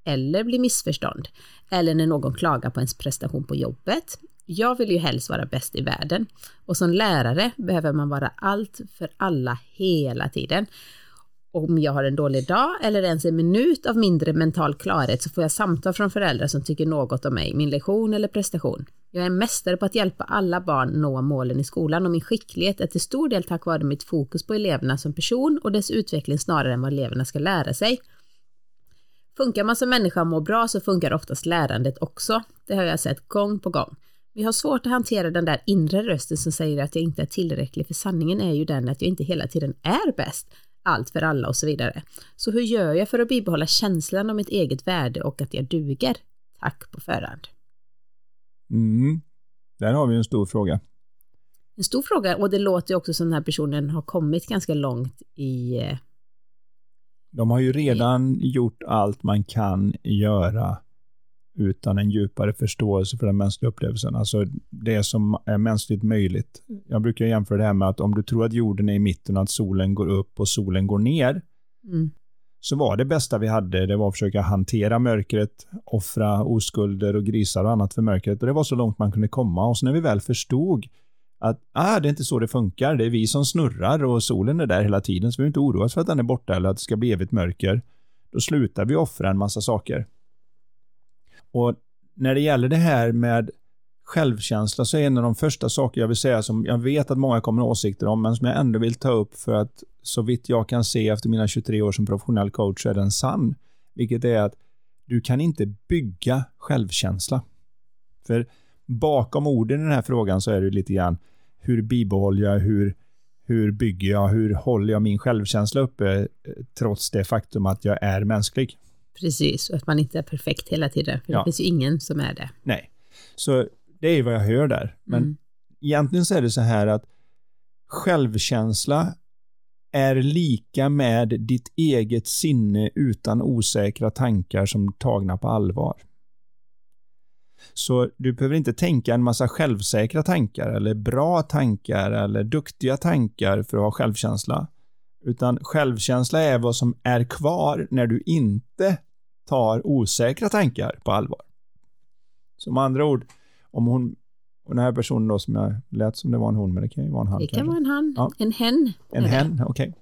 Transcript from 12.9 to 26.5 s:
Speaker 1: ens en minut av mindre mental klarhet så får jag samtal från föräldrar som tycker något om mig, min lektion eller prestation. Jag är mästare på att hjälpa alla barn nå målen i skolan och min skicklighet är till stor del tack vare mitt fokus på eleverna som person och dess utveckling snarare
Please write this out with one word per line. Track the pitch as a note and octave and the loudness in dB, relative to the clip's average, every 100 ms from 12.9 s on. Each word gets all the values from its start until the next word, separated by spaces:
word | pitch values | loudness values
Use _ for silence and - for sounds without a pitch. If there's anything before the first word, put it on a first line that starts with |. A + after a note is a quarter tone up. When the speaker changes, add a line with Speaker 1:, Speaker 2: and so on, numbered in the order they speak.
| G#3 | 2
Speaker 1:
ens | F#3 D#3+ | 2 0
en | E3+ E3 | 2 2
minut | E3+ G3+ D#4 D4+ - | 4 4 4 2 0
av | A3+ | 2
mindre | G3+ E3 D#3+ | 4 4 2
mental | D#3 D#3+ E3+ D3 | 2 2 2 -2
klarhet | D3 F#3+ E3+ B2+ B2+ | -2 -2 0 0 -2
så | D3+ | -2
får | - | -2
jag | D#3 | -2
samtal | - G#3 D3 F#3 | 0 0 0 -2
från | F3+ G3+ | 0 -2
föräldrar | G#3+ F#3 B2 C#3+ | 0 0 0 -2
som | C#3+ | -2
tycker | - D3+ D#3 | -4 -2 0
något | D3+ B2 C3 | 0 -2 -2
om | C#3 | -2
mig, | A2 D2+ | -2 -2
min | - D3 | -2 0
lektion | C#3+ F#3+ G#3 A3 | -2 0 0 2
eller | G#3+ G#3 | 0 -2
prestation. | G#3 F#3+ E3 C#3 - C3+ - - | -2 -4 -4 -4 -6 -12 -20 -10
Jag | F3+ F3+ | -4 -2
är | |
mästare | F#3 A3+ - F#3 F#3 | 0 0 -2 -2 -2
på | |
att | G3 | 0
hjälpa | G#3+ F#3+ - | 0 -2 -4
alla | - G#3 F#3 F3+ | -4 -2 0 -2
barn | F3+ C#3 - | 0 0 0
nå | D3+ D3 C3 | 0 0 0
målen | C#3 C3+ B2+ B2+ | 0 0 -2 -2
i | |
skolan | C#3 E3+ D#3 E3 | -4 -2 0 0
och | F3+ | 0
min | E3+ | 0
skicklighet | - A3+ - - F#3 G3 | -2 -4 -4 -2 -2 0
är | F3+ | -4
till | F3 | -2
stor | - C4+ D#4 | -4 -2 0
del | G3+ | -2
tack | - E3+ E3+ | -2 -4 -2
vare | D#3+ | -2
mitt | C#3+ D3 | -2 -4
fokus | - E3 C3+ E3 - | -2 -2 -2 -6 -4
på | |
eleverna | G#3+ G3+ C3+ C3 C3+ | -2 0 0 -2 -2
som | D3+ | -4
person | D3 - B3 D4+ D#4 | -4 -2 0 2 2
och | A3 | 0
dess | G#3 - | 0 0
utveckling | A3+ G#3 D#3 - D3 | -2 -2 -4 -2 -2
snarare | - | 0